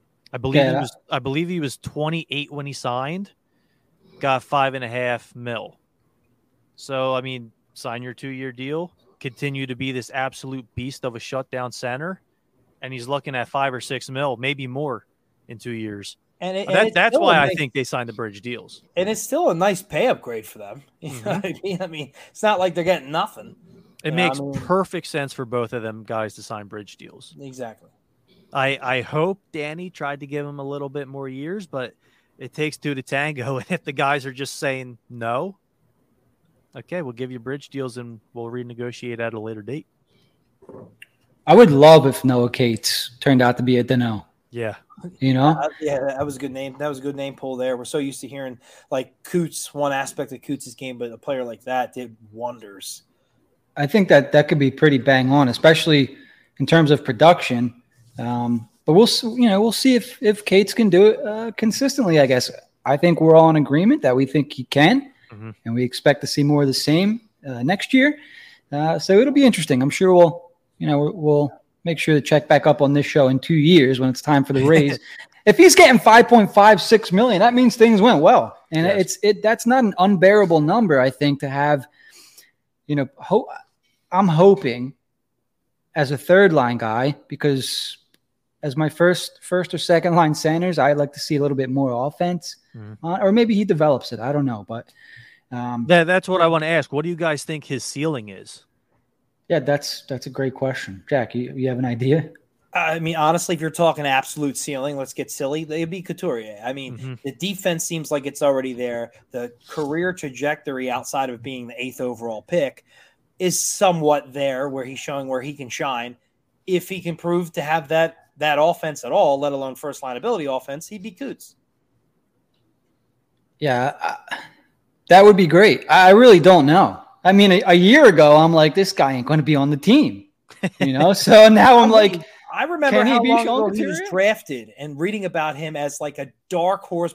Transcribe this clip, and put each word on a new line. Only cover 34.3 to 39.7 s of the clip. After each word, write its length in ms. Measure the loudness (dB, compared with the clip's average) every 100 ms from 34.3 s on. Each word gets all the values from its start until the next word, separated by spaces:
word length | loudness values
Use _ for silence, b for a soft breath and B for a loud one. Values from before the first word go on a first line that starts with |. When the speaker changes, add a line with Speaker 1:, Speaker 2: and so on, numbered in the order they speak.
Speaker 1:
just 260 | -12 -14 -8
saying, 420 | -8 -8 -12 -20 _
"No," 480 | -12 -8 -6 -8 -14 _ _ _ _ _ _ _ _ _ _ _ -20
okay, 260 | -12 -10
we'll 120 | -10
give 180 | -10 -12
you 80 | -12
bridge 300 | -12 -12 -12
deals 280 | -10 -10 -10
and 240 | -16 -18 _ -14
we'll 100 | -12
renegotiate 760 | -12 -12 -10 -12 -10 -12 -8
at 140 | -8
a 60 | -8
later 240 | -12 -12
date. 240 | -12